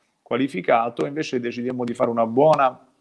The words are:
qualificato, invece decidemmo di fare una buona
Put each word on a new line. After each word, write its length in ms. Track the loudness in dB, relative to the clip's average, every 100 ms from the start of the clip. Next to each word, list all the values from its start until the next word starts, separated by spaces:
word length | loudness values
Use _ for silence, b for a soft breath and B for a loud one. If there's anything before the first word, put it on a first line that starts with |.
| _ _
qualificato, 840 | -6 -2 -2 -4 2 2 2 -4 -6
invece 340 | -4 -4 -4
decidemmo 440 | -4 -6 -6 -4
di 100 | -6
fare 160 | -2 -2
una 160 | 0 0
buona 520 | 4 4 4 2 -2 _ _